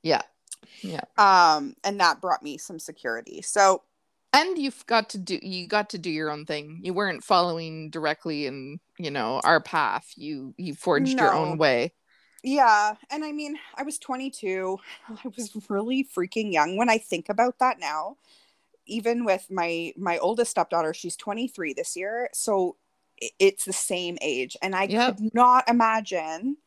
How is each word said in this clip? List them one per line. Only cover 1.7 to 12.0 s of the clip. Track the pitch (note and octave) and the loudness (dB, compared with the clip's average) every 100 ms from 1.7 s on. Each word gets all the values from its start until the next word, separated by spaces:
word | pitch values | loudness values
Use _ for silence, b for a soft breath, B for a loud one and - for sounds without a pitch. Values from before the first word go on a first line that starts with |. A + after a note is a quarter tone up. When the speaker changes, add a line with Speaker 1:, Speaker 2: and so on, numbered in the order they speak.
| - | -6
Speaker 2:
and | G3 G3+ | -6 2
that | F3+ D3 | 2 2
brought | F#3 E3+ | -2 -4
me | D3 C#3+ | -4 -14
some | - E3 | -14 -16
security. | - D#3 B2+ A2+ - - | -16 -8 -6 -6 -8 -14
So | - G#3 G3 F#3+ _ _ _ _ _ | -4 4 6 4 _ _ _ _ _
Speaker 1:
And | C#4 E4+ F4 | 2 2 -2
you've | C#4 - - | -4 -6 0
got | A3+ A3 | 0 0
to | G#3 | -10
do, | F3+ F#3 | -6 -6
you | - F#3 F3 | -6 -10 -2
got | G#3+ G#3 | -2 -2
to | - | -8
do | E3+ | -6
your | D#3 D#3 | -4 -4
own | D3 D#3 | -6 -6
thing. | D3+ D3 E3 | -8 -8 -12
You | F3 F#3 | -6 -2
weren't | G3+ D#3 | -2 -4
following | - F#3 F3 E3 D#3+ D#3+ D#3 | 2 4 4 -2 -8 -10 -10
directly | E3 D#3 D3 E3+ D3 C#3+ | -4 -4 -2 -4 -4 -6
in, | C3+ C3+ D3 _ _ | -8 -12 -16 _ _
you | D#3+ | -6
know, | C#3 A2+ C3 | -4 -2 0
our | - D#3+ | 4 4
path. | - E3 B2+ G2+ - - | 2 0 0 -2 -8 -16
You, | D3 D3 C3 - | -12 -10 -12 -10
you | F3+ | -10
forged | C#3+ - D3 C4+ C4 | -6 2 2 2 2
your | G3+ - | 2 2
own | D#3 | 0
Speaker 2:
No. | D#3+ | 2
Speaker 1:
way. | D3+ A#2+ D3+ _ | 4 4 0 _